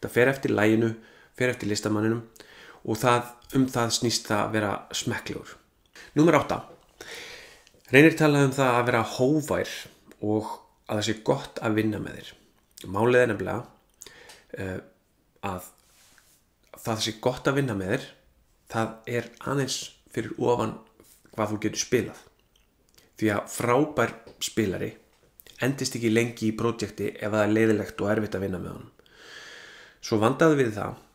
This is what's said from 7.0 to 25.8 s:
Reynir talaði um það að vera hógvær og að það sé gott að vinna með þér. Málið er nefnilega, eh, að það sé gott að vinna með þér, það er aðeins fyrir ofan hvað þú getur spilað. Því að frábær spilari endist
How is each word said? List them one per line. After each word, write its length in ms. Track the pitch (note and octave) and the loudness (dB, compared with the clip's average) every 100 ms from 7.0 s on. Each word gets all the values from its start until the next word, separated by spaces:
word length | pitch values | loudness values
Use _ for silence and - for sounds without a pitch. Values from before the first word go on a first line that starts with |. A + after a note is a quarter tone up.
| - - - - - - - _ - | -16 -14 -14 -18 -20 -20 -20 _ 4
Reynir 300 | B2+ D#3+ D#3+ | 8 8 8
talaði 320 | D#3 C#3+ C#3 | 4 6 4
um 80 | C3 | 2
það 140 | C3 | 2
að 140 | A#2+ A#2+ | 4 4
vera 140 | A#2+ A2 - | 2 0 2
hógvær 600 | B2+ D#3 C#3 F2+ F2+ - - - _ - | 2 2 0 -2 -2 -6 -14 -20 _ -8
og 380 | G#2 G#2+ G#2 - - _ | -2 -2 -2 -12 -16 _
að 140 | _ G#2+ | _ -4
það 80 | G#2+ | -2
sé 140 | G#2+ | -4
gott 380 | - C3+ - - | -2 -2 -2 -6
að 140 | A#2 G#2+ | -2 0
vinna 160 | A2 G#2 | 0 -2
með 220 | G2 - | -8 -12
þér. 160 | - - _ _ _ - F2+ | -18 -20 _ _ _ -18 -8
Málið 300 | F#2+ A#2 B2 | 0 4 4
er 80 | B2 | 4
nefnilega, 400 | G2+ F#2 G2 B2+ _ _ _ - - - - _ | 0 -4 -6 -8 _ _ _ -20 -20 -20 -20 _
eh, 260 | - F#2+ F#2 - _ _ _ _ _ | -10 -8 -8 -12 _ _ _ _ _
að 220 | G2+ F#2 - _ _ _ _ _ _ _ _ _ _ - | -8 -8 -10 _ _ _ _ _ _ _ _ _ _ -12
það 140 | - A2 | -6 -4
sé 120 | A2+ A2 | -4 -2
gott 240 | - B2+ - | -2 0 0
að 80 | C3+ | 0
vinna 180 | C3+ | 0
með 140 | G2+ F#2 | -2 -2
þér, 80 | B2+ - - _ _ _ _ _ | -4 -4 -20 _ _ _ _ _
það 200 | A2+ A2+ - - | -4 -4 -6 -6
er 240 | A#2+ A#2 - | -6 -6 -10
aðeins 380 | - C#3 C3 - - - _ | -6 -2 -2 -4 -10 -16 _
fyrir 220 | - A2 - | -8 -6 -2
ofan 360 | A#2+ A#2+ A2+ - - _ - _ _ | 0 2 0 -4 -16 _ -20 _ _
hvað 180 | - G#2 | -4 -4
þú 60 | G#2+ | -2
getur 160 | G#2+ - | -4 -4
spilað. 400 | - B2+ G#2 - - _ _ _ _ _ _ _ _ _ | 0 0 0 -8 -20 _ _ _ _ _ _ _ _ _
Því 120 | A2 | 0
að 160 | G#2 - | 0 -4
frábær 640 | - A2+ B2 D3+ - A2+ - - - | -4 2 2 2 0 -2 -2 -20 -10
spilari 520 | - - G#2 F2+ A2 - _ _ _ _ - - | -6 0 0 0 -6 -8 _ _ _ _ -20 -4
endist 320 | C3 C#3 | -2 -2